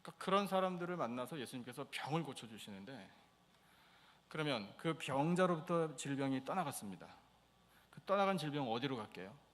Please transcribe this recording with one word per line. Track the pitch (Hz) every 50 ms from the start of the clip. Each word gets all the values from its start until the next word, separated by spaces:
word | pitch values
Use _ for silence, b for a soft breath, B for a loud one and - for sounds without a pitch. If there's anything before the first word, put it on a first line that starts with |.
그러니까 | _ - 165 - -
그런 | - 185 202 202
사람들을 | 185 190 190 185 185 185 175 175 175 180
만나서 | 170 143 117 120 123 127 120 - 156
예수님께서 | 120 107 - 127 117 123 120 - 139 -
병을 | - - - 135 143 165 160
고쳐주시는데, | 143 123 - - 110 113 101 - - 104 95 98 104 139 120 95 95 - - - - - _ _ _ B B B B B B B B B B B B B B B _
그러면 | - 156 156 151 135 117 101 101 -
그 | - - 170 160 160
병자로부터 | - - 135 135 143 165 175 175 185 180 180 160 156 - 175 170 165 156 147
질병이 | 135 - 139 139 135 139 135 135 131 131
떠나갔습니다. | 135 151 190 170 143 127 - - 104 92 82 82 82 - - - - - - _ _ _ _ _ B B B B B
그 | - - -
떠나간 | - 196 202 196 196 190 180
질병 | 147 151 139 147 139 120
어디로 | 110 120 120 143 135
갈게요? | 120 107 104 - - 90 95 131 143 - -